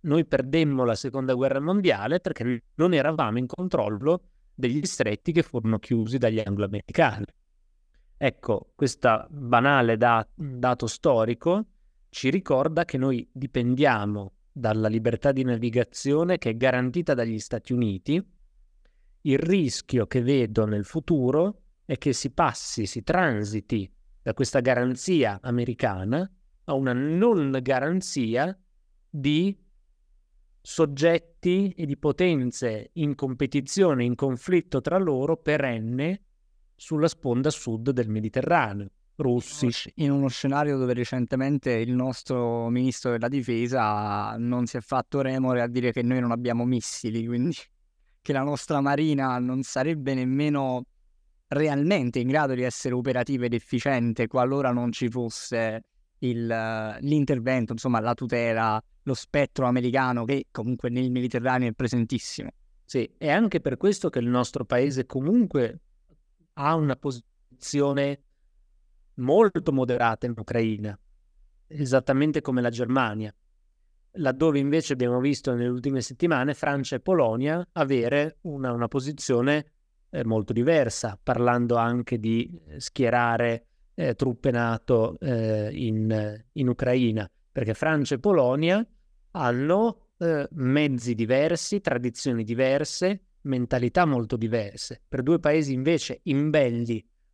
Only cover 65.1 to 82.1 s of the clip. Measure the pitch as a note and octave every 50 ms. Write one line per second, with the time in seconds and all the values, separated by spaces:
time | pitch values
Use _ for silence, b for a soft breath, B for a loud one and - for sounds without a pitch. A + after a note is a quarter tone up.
65.1 | - C3 C3+ D#3+ A3 B3 A3 E3+ - C#3+ A#2+ A2 - - _ _ _ _ _ _
66.1 | _ _ _ _ _ _ _ _ - - C#3 D3 E3 E3 D3+ C#3+ B2+ - - C#3+
67.1 | B2+ A#2+ - _ _ _ _ _ B2+ - - - - C#3+ C#3+ C#3+ C#3 C#3+ C#3 C#3+
68.1 | C#3+ C#3 _ _ _ _ _ _ _ _ _ _ _ _ _ _ _ _ _ _
69.1 | - - B2 B2+ D#3 G#3 A3+ G3+ - E3+ - E3 C3+ C3 B2+ B2 B2 A#2 A#2+ A2+
70.1 | A2 - - A#2+ A#2 A2+ G#2+ - A#2+ A#2 A2+ A2+ A2 G#2 G#2+ G#2+ G2+ - _ _
71.1 | _ _ _ _ _ _ - _ _ _ _ - D#3 D3 C#3+ B2 C3 C3 B2+ -
72.1 | C3+ C3+ D3 D#3 C#3 D3+ - C#3 B2+ B2+ A#2+ A#2+ A#2 A#2 B2 A2+ B2+ C3+ B2 A2
73.1 | G#2 G#2+ A2 G#2 - _ _ _ _ _ _ _ _ _ _ _ _ _ _ _
74.1 | - - D3+ C3 B2+ C3 D#3+ D#3+ C#3+ C#3+ C#3 C#3+ D3 D#3+ D3+ - C#3+ B2+ B2+ A#2+
75.1 | B2 B2+ C3 C#3+ C#3 - - C3+ B2 A#2+ A#2+ B2 B2 B2 A#2+ C#3 C3+ C3 A#2 -
76.1 | B2+ - F3 E3+ D#3 B2+ B2+ D3 C#3+ - - D3 C#3+ C#3 - - C3+ B2 - -
77.1 | F#3+ E3 C3 A2+ A2 B2 C3 D3 D#3+ F3 F3 - - F3 D3 C3+ C#3 B2 A#2 B2
78.1 | C#3 C#3+ D3 D#3+ - _ - F3 D3 C#3 C3 B2+ A#2+ A#2 A#2+ A2 - C#3 C3 D3
79.1 | D3+ C#3+ - - B2+ A#2 B2+ C#3 D3 D3+ D3 _ _ _ _ _ _ _ _ _
80.1 | - D3 B2 A2+ A2+ A2 G2+ - - A#2 A#2+ D3+ E3 D3+ C3 A2+ - - - A2
81.1 | G2+ - - - B2+ A#2 A#2+ A#2+ A#2+ B2 A#2+ A#2 A#2+ A#2 A#2 A#2 A#2+ B2 A#2 -